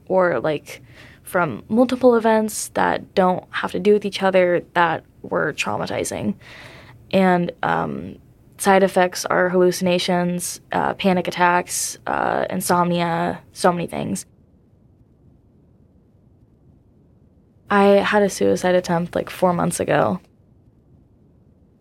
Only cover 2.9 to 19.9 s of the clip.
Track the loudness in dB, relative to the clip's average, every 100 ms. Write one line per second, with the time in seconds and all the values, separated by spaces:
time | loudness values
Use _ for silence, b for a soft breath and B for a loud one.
2.9 | -2 -4 0 2 0 -6 -8 -6 -2 2
3.9 | 2 0 -4 0 2 2 0 -2 0 0
4.9 | -2 -8 _ -6 -4 -4 -4 -6 -6 -6
5.9 | -6 -6 -6 -6 -8 B B B B B
6.9 | B -2 2 2 2 -2 -4 -2 -2 -4
7.9 | -8 -12 -16 _ _ _ -4 2 4 4
8.9 | 2 0 0 -2 0 2 2 2 2 0
9.9 | 0 0 -2 -2 -4 -8 -12 -6 -2 -2
10.9 | -2 0 0 -2 0 2 2 -2 -6 -8
11.9 | -8 -4 -2 0 -2 -2 -4 0 0 2
12.9 | 0 -2 -2 -4 -6 -12 -2 0 0 -4
13.9 | -6 -6 -8 -12 _ _ _ _ _ _
14.9 | _ _ _ _ _ _ _ _ _ _
15.9 | _ _ _ _ _ _ _ _ _ _
16.9 | _ _ _ _ _ _ _ -2 4 6
17.9 | 6 4 2 2 2 0 2 2 0 0
18.9 | -2 -2 -4 -6 0 0 2 -2 -2 0